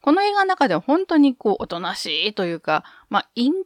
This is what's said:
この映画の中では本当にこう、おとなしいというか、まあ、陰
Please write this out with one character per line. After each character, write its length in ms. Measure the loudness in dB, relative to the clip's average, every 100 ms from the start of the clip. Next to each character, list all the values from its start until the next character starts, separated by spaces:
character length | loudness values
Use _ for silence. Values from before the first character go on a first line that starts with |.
こ 120 | 0
の 100 | 2
映 100 | 2
画 80 | 0
の 60 | 0
中 220 | 2 0
で 60 |
は 60 | 0
本 240 | 0 0
当 120 | 2 4
に 160 | 4
こ 180 | 2 -2
う、 40 | -2
お 80 | -4
と 120 | -8
な 160 | -8
し 340 | -8 -6 -4 -4
い 40 |
と 140 | -2 -4
い 80 |
う 60 | -4
か、 220 | -2 -2 -4 -16 -6
ま 100 | -4
あ、 80 | -4
陰 160 | -2 -2 -2